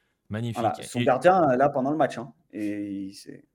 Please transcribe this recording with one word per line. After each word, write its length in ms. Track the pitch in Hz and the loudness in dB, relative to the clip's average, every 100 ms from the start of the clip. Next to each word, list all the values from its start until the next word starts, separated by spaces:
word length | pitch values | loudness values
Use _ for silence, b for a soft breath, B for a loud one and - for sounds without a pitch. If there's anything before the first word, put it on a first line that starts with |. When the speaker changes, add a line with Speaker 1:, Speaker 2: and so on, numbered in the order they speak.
| _ _ _ | _ _ _
Speaker 1:
Magnifique. 300 | 107 117 113 | -6 -4 -2
Speaker 2:
Voilà, 160 | 113 - | -2 -2
son 180 | - 123 | -6 0
Speaker 1:
Et 40 | |
Speaker 2:
gardien, 440 | 123 127 175 190 151 | 2 4 6 6 4
euh, 80 | 123 | 4
là, 140 | 143 | 2
pendant 200 | 139 131 | 2 -2
le 60 | 156 | 0
match, 220 | 135 - | 0 -2
hein, 160 | 117 - _ | -12 -16 _
et 380 | 104 104 104 101 | -8 -6 -6 -8
il 240 | 98 98 | -8 -10
s'est 280 | 101 - - _ | -14 -18 -20 _